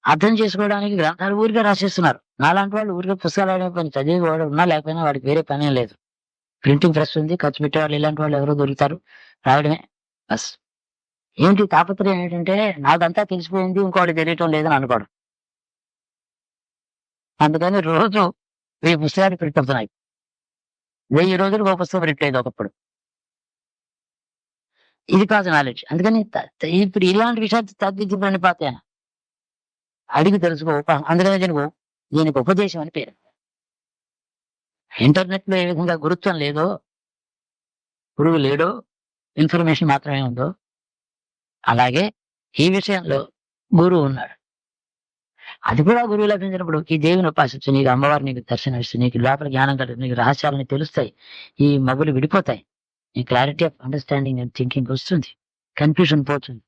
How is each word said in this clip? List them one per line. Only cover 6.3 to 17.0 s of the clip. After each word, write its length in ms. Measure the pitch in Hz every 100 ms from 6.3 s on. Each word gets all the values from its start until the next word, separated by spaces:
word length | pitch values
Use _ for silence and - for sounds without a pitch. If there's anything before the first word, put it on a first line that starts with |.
| _ _ _
ప్రింటింగ్ 300 | 139 143 170
ప్రెస్ 240 | 151 156 160
ఉంది, 180 | 156 175
ఖర్చు 280 | 147 -
పెట్టేవాళ్ళు 340 | 147 156 151 147
ఇలాంటి 240 | 151 151
వాళ్ళు 160 | 151 143
ఎవరో 160 | 143
దొరుకుతారు, 480 | 147 139 139 143 165 _ - - _ 127
రాయడమే 420 | 139 147 156 - _ _ _ _
బస్. 280 | 220 - - _ _ _ _ _ _ _ -
ఏంటి 280 | 165 196 208
తాపత్రయం 480 | 156 175 196 196 185
ఏంటంటే 600 | 175 175 170 196 214 160
నాదంతా 440 | 139 165 165 147
తెలిసిపోయింది, 560 | 208 185 165 190 185 185
ఇంకోటి 340 | 196 185 175
తెలియటం 380 | 160 160 165 165
లేదని 220 | 156 156
అనుకోవడం. 340 | 143 131 117 - _ _ _ _ _ _ _ _ _ _ _ _ _ _ _ _ _ _ _